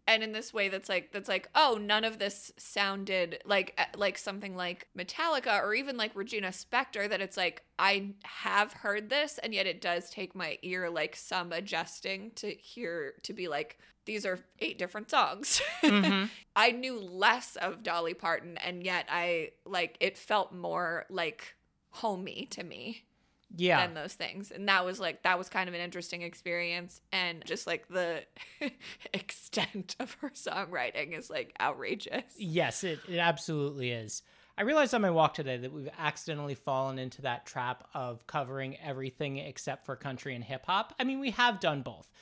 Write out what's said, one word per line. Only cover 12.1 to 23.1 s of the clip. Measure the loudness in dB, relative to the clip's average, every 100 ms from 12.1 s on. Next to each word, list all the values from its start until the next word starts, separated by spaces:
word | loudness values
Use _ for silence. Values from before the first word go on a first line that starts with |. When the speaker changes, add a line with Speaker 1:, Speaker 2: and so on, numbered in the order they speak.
| -6 -8
Speaker 1:
to | -8 -6
hear, | -8 -10 -8 -6 -4 -6 -8
to | -10
be, | -6 -4
like, | -2 -4 -10 -20 _ -6
these | -4
are | -2 -4 -6 -6
eight | -6 -4
different | -4 -4 2
songs. | 4 4 2 2 4 2
<laughs> | 4
Speaker 2:
Mm-hmm. | 8 8 8 4 2 -4 -2 6
Speaker 1:
I | 6
knew | 4 -2 -4
less | -6 4 6 6 0 -4
of | -4 -2
Dolly | -2 0 0
Parton, | 0 0 0 -2 -6
and | -6 -4
yet | 0 0 0
I, | 0 2 0 -2 -10 -4
like, | -2 -2 0
it | -2 0
felt | 0 2 0
more, | -4 -4 0 0 -2 -4
like, | -2 -2 -4 -14 -18 _ _ _
homey | -4 -2 -2 -6 -8 -10
to | -10
me | -10 -12 -12 -12 _